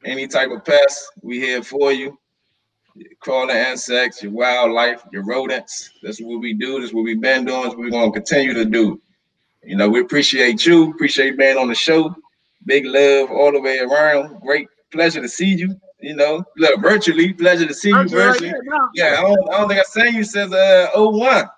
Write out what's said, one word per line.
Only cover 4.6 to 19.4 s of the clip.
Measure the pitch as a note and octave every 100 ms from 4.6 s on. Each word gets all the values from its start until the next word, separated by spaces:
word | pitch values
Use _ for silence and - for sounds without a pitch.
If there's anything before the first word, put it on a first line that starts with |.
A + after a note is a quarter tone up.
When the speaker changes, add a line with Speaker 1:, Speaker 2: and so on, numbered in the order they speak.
| A#2+ A#2 A#2+ A#2+ -
Speaker 1:
your | G2+
rodents. | G2 B2+ C3+ B2+ - - - _
That's | G#2 G#2+
what | A#2 A#2
we | A#2
do. | A2 B2+ C3+
That's | A#2+
what | A2
we've | A2+ A2
been | B2 C3
doing. | B2 B2+
That's | B2
what | A#2
we're | A#2+
gonna | A#2+ A2+
continue | G#2 - C#3+ C3+
to | A#2
do. | A2 A2+ G#2+ - _ _ _ _ _ _
You | - F#2+
know, | G#2
we | A#2
appreciate | B2 C#3+ C#3 C3 B2 A2+ E3+
you. | E3+ D#3
Appreciate | D3+ D3 C#3+ C3+ C3
being | C3+ C3+
on | B2+
the |
show. | A2+ - D#3+ D#3+ F3+ _ _ _ _ -
Big | C#3
love | B2+ C3+ C#3+ C#3 C3
all | - C#3+
the | C#3+
way | C3+ C3
around. | B2+ C#3+ D3+ D3 C#3+ C#3+
Great | C#3 D3 C#3+ _ _
pleasure | D#3+ E3 D#3
to | A#2+
see | - F#3
you. | F#3 F#3 F#3+ _ _
You | F3+
know, | D3+ D3 D#3 F#3 -
look, | D#3 C#3
virtually, | E3 G#3+ F3 D#3+ F3
pleasure | F#3+ E3+ F3 D#3+
to |
see | C#3+ G3
you | G#3 F3+
Speaker 2:
Virtually, | A#3+
Speaker 1:
virtually. | B3 B3+ E4+
Speaker 2:
yeah, | D4+
no. | B3 D4 C4
Speaker 1:
Yeah, | F3+ D#3+ D3
I |
don't, | F#3+ -